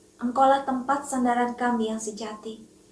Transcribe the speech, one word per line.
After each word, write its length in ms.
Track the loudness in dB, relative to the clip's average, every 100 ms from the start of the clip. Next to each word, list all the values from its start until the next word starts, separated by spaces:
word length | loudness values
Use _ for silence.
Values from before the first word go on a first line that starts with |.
| -20 -6
Engkaulah 480 | -2 4 6 6 2
tempat 400 | -4 0 -2 -2
sandaran 480 | 0 2 2 0 0
kami 320 | 0 0 0
yang 80 | -4
sejati. 720 | -6 -8 -10 -10 -12 -14 -18 -20 -20